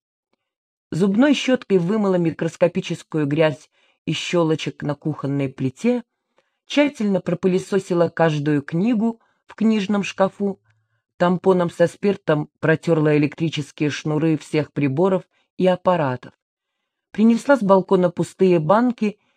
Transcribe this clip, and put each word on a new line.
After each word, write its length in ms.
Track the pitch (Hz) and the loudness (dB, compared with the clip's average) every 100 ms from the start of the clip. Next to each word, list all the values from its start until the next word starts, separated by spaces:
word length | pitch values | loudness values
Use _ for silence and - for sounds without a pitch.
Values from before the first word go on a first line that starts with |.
| _ _ _ _ _ _ _ _ - | _ _ _ _ _ _ _ _ -8
Зубной 420 | 160 196 202 294 | -2 0 2 2
щёткой 440 | 277 - 254 - 190 | 2 0 -2 0 0
вымыла 360 | 170 220 202 | 0 -2 0
микроскопическую 1120 | 185 165 143 165 - 170 185 170 165 - 160 143 | 0 -2 -2 -6 0 0 0 -8 -10 -6 -4 -2
грязь 440 | 147 156 147 _ _ _ _ - | 0 0 -2 _ _ _ _ -8
из 80 | |
щёлочек 720 | 156 - 175 160 156 - - | -6 -2 0 0 -2 -6 -8
на 100 | 147 | -8
кухонной 540 | 147 156 143 139 139 135 | -6 -6 -6 -4 -4 -4
плите — 560 | - 131 - 233 247 - _ _ _ _ _ - | -4 -6 -2 -2 -2 -6 _ _ _ _ _ -4
тщательно 540 | 277 294 285 208 185 | 0 0 0 -2 -2
пропылесосила 880 | - 170 190 180 - 202 - 175 165 | -2 -2 0 -2 -2 -6 -2 0 0
каждую 540 | - 165 151 143 147 | 0 0 0 -2 -2
книгу 580 | 143 165 214 226 226 226 _ _ - | -2 -2 0 0 -2 -4 _ _ -14
в 100 | - | -2
книжном 480 | 220 220 196 208 | 0 0 0 -2
шкафу, 560 | 185 - 190 - 202 190 _ _ _ _ _ - | -2 -2 -2 -2 -6 -6 _ _ _ _ _ -2
тампоном 540 | 175 180 190 185 175 | 0 2 2 2 2
со 180 | - 170 | 0 0
спиртом 600 | - 202 196 - 151 151 _ | 0 -4 -2 -2 -2 -2 _
протёрла 560 | 156 160 - 160 151 151 | 0 0 0 2 2 2
электрические 720 | 147 - 165 151 139 - 151 | 0 -2 -6 -4 -8 -4 -4
шнуры 460 | - 156 151 160 151 | -4 -4 -2 0 -2
всех 360 | - 151 143 | -2 -4 -4
приборов 520 | - 143 135 190 185 - _ _ - | -2 -2 0 0 0 -4 _ _ -2
и 80 | 180 | 0
аппаратов. 680 | 180 185 175 139 123 - _ _ _ _ _ _ _ _ | 0 0 0 -2 -6 -12 _ _ _ _ _ _ _ _
Принесла 420 | - 226 233 - 277 | 2 2 2 2 2
с 60 | |
балкона 480 | 196 190 185 190 180 | 4 2 4 2 2
пустые 480 | - 165 - 190 175 | -2 -6 0 2 2
банки 640 | 156 208 247 233 214 - _ | 2 2 0 -2 -4 -4 _